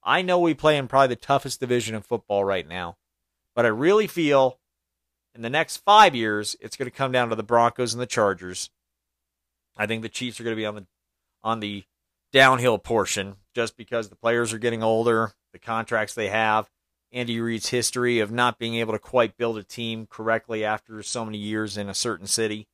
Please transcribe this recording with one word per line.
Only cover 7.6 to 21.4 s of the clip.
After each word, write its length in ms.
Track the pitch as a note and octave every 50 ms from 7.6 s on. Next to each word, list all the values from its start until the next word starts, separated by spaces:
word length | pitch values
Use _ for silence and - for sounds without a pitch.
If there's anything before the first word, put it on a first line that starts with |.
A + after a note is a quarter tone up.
| A#2 A#2 - - B2 A#2 A2
and 80 | A#2+
the 40 | B2
Chargers. 640 | - - B2 G#2+ G2+ F#2+ F2 F#2 F2+ F2+ - - - _ _ _ _ _ _ _ _ _ _ _ _ _ _ _ _ _ _ _ _ _ -
I 80 | G#2+
think 160 | G#2 A2+ A2+
the 80 | A2+ A2
Chiefs 280 | - - B2+ B2 A2 -
are 60 | A#2
gonna 120 | A#2 A2+
be 100 | A2 A2
on 80 | G#2+ G#2
the, 120 | G#2+ F#2+ _ _ _ _ _ _ _ _ _ _ _
on 180 | - A2 A2+ A2+
the 240 | G#2+ G#2 G2+ G2+ F#2 _ _ _ _ _ _ _ _ _ -
downhill 420 | C3+ C3+ C3 C3 B2 A#2+ B2+ A2+
portion 600 | G2+ _ - A#2 A2 F#2+ - - G#2 F#2+ G2 F#2+ _ _ _ _
just 240 | B2 A#2 A2 - -
because 320 | A2 _ B2 A#2 A2+ G2+
the 40 | G2+
players 380 | _ - A#2 A#2+ A#2+ A#2+ A2
are 60 | A2 A2
getting 240 | A2 A#2+ A#2 A2+
older, 500 | A2 A2+ A2+ A2+ A2+ A#2+ A#2 A2+ A2+ G#2+ _ _ _ _ _
the 40 | -
contracts 560 | _ - A2+ A2+ A2+ - A#2+ A2 G#2+ G#2 -
they 140 | - A2 G2
have, 400 | G2+ A2 A2+ A2 G#2+ A2 G#2+ _ _ _ _ _ _ _ _ _
Andy 300 | - B2 B2 A#2+ A#2 A#2
Reid's 300 | A#2 A#2 A2+ A2+ - -
history 480 | - B2 A2+ - - B2+ B2 B2 A#2+ A#2
of 120 | G#2+ G#2
not 280 | A2+ A#2+ B2 B2 A#2 _
being 160 | A#2 A2+ A#2
able 180 | A#2 A#2 A2
to 60 | G#2+ G#2
quite 400 | _ - - B2+ A#2 A2 - _
build 180 | A#2+ A#2 A2+
a 60 | G#2+
team 440 | G2 _ - - A#2+ A2+ A2+ A2+ A2
correctly 600 | - - - A2 A2 A2 A2 _ - A2+ A2 G#2+
after 360 | G#2+ G#2+ G#2+ _ _ A2 G#2+
so 220 | G#2 - - B2 A2+
many 140 | A2 G#2+
years 400 | G#2+